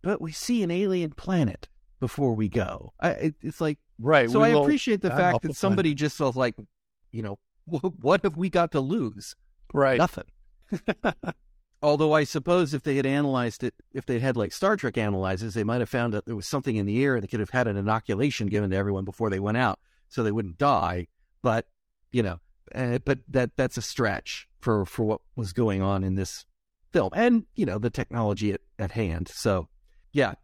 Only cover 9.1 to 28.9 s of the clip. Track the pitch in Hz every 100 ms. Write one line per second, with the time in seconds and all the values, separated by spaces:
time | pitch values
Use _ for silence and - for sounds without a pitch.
9.1 | 95 - - _ _ - - 139 127 175
10.1 | - - _ _ _ _ 202 - - 226
11.1 | - - - _ _ _ _ 151 147 156
12.1 | 156 143 156 151 175 160 147 - 139 135
13.1 | 139 147 131 120 - 123 _ - 135 -
14.1 | 120 135 120 98 - 190 208 123 113 107
15.1 | 98 95 95 113 104 104 123 113 131 120
16.1 | 107 - 110 - 143 131 110 101 110 139
17.1 | 123 98 113 101 127 117 101 101 110 -
18.1 | 101 143 - 104 104 101 95 101 95 95
19.1 | - 113 95 101 113 123 95 _ _ _
20.1 | - 110 107 98 82 143 113 85 90 85
21.1 | _ _ _ 123 113 - _ _ _ _
22.1 | 123 104 85 _ _ - - 123 120 -
23.1 | 143 - 131 123 - 127 - - - 113
24.1 | 95 - - - _ - 107 98 - 110
25.1 | 110 _ - 104 90 113 98 95 98 95
26.1 | 95 92 - - _ _ _ _ 175 95
27.1 | 180 240 233 - - 156 98 113 - 120
28.1 | 120 107 101 104 98 _ - 92